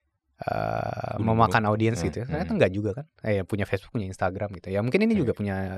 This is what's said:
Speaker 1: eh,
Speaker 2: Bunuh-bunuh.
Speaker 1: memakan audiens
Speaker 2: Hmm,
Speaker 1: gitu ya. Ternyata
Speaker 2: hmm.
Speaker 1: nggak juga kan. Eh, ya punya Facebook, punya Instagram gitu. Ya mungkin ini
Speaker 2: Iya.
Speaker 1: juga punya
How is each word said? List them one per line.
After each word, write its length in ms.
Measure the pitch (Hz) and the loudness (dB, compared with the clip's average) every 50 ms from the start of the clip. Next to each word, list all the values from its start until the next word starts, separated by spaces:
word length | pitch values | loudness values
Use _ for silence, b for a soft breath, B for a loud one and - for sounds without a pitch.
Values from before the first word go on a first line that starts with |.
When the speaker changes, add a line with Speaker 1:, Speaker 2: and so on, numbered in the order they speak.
| _ _ _ _ _ _ _ - | _ _ _ _ _ _ _ -10
Speaker 1:
eh, 100 | - - - 53 53 55 55 55 - - - - - - - | -6 -4 -2 -2 -2 -2 -2 -2 -2 -4 -4 -6 -6 -6 -4
Speaker 2:
Bunuh-bunuh. 180 | 113 110 113 113 | -2 0 2 4
Speaker 1:
memakan 280 | 113 113 110 - 113 110 | 4 4 4 4 4 4
audiens 320 | 104 107 110 113 113 113 - | 4 4 4 4 2 2 2
Speaker 2:
Hmm, 80 | - 95 | 0 -2
Speaker 1:
gitu 80 | - - | -2 -4
ya. 80 | 117 135 | -4 -4
Ternyata 220 | 156 151 190 - | -4 -4 -2 -2
Speaker 2:
hmm. 100 | 226 185 | 2 4
Speaker 1:
nggak 120 | 120 95 92 | 4 4 4
juga 180 | 101 104 104 95 | 0 -2 -2 -4
kan. 120 | 139 151 - _ _ | -4 -8 -12 _ _
Eh, 120 | - 113 104 | -2 0 0
ya 80 | 98 92 | 0 0
punya 220 | - - 101 98 | -2 -2 -2 -2
Facebook, 260 | - - 98 - - | -2 -2 -4 -4 -6
punya 160 | - 120 98 95 | -6 -6 -6 -6
Instagram 420 | 95 - 98 92 92 98 104 101 98 | -4 -2 -2 -2 -2 -4 -6 -6 -8
gitu. 140 | 85 - 95 | -10 -8 -4
Ya 100 | 95 101 | -2 0
mungkin 200 | 107 127 127 190 | 0 2 2 2
ini 120 | 214 226 226 | 2 2 2
Speaker 2:
Iya. 60 | 196 | 2
Speaker 1:
juga 120 | 143 110 - | 2 0 0
punya 220 | - 104 101 95 95 95 92 92 | 0 -2 -2 -2 -2 -4 -4 -6